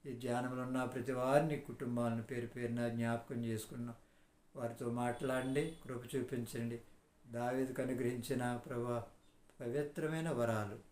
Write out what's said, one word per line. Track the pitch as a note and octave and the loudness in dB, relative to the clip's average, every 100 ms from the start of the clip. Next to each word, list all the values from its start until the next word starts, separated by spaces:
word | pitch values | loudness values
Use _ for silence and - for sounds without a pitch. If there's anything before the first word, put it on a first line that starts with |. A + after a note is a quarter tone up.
| C#3 | -6
ఈ | A#2 | -4
ధ్యానంలో | B2 A#2+ B2+ B2+ | 2 2 2 -2
ఉన్న | B2+ B2+ B2 | 0 0 0
ప్రతి | B2+ A#2 B2 | 0 0 2
వారిని, | B2+ D3 D#3+ D3 - | 6 6 6 0 -4
కుటుంబాలను | - B2+ A#2+ A#2+ A2+ | -4 -2 2 2 2
పేరు | A2+ B2 A2+ B2 | -2 -4 -4 -4
పేరున | A#2+ A#2 A#2+ A#2 | -2 0 0 2
జ్ఞాపకం | A#2 A#2 - A#2+ A#2 | 2 0 -2 -2 0
చేసుకున్నాం. | A2 - A#2+ A#2+ A2+ - - - _ - - | -2 -4 -6 -8 -8 -18 -20 -20 _ -18 -6
వారితో | A#2 A#2 B2 A#2+ | -6 -2 -2 2
మాట్లాడండి, | A#2+ A#2+ C#3 B2+ C3 C3+ D#3+ - | 0 0 0 0 2 2 0 -4
కృప | - A#2+ A#2+ C3+ | -8 -8 -2 -2
చూపించండి. | A#2+ B2 A#2 A#2 A#2 A#2 - - _ - B2 A#2 | 0 -2 -2 -2 -2 -4 -10 -20 _ -20 -8 -2
దావీదుకు | A#2+ C3 C3 C3+ | 0 2 0 0
అనుగ్రహించిన | C3 B2 A#2+ B2 A2+ C3 A#2+ A#2+ - | 0 2 0 0 0 0 2 -2 -2
ప్రభా | B2 A#2+ A#2+ A2+ - - - - - | -2 0 0 -2 -14 -20 -20 -20 -6
పవిత్రమైన | B2 C#3 D3 - D#3 D#3+ E3 | -2 0 0 -2 0 0 0
వరాలు | B2 A#2 G#2+ G#2 A2+ - | 2 4 4 0 -6 -14